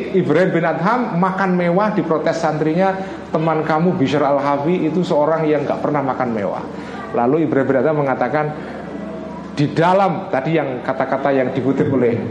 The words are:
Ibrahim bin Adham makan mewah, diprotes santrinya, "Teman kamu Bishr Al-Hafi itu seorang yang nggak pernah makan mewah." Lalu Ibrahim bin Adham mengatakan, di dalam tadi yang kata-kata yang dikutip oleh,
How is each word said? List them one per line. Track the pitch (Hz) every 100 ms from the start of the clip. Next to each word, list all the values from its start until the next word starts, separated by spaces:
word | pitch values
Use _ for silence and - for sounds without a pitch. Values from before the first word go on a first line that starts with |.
| - 190
Ibrahim | 139 147 180 165
bin |
Adham | 165 165 180 247 226 170
makan | 185 185 190 180
mewah, | 175 175 214
diprotes | 180 - 156 165 156
santrinya, | 160 151 156 165 190 190 - - -
"Teman | 165 160 156
kamu | 151 156 175 143
Bishr | 131 147
Al-Hafi | 139 143 143 143 147 180 151
itu | 165
seorang | 170 151 147 160
yang | 156 147 -
nggak | 110
pernah | 139 147
makan | 135 123 123
mewah." | 110 92 80 - - - - -
Lalu | 120 120 156
Ibrahim | 151 131 131
bin | 135
Adham | 156 151
mengatakan, | 139 127 123 151 151 - - - - - - - - - -
di | - 147 151
dalam | 170 190 190 151 -
tadi | 131 156 160
yang | 139 123
kata-kata | 131 135 131 139 147
yang | 135 127
dikutip | - 123 131 -
oleh, | 131 120 117 98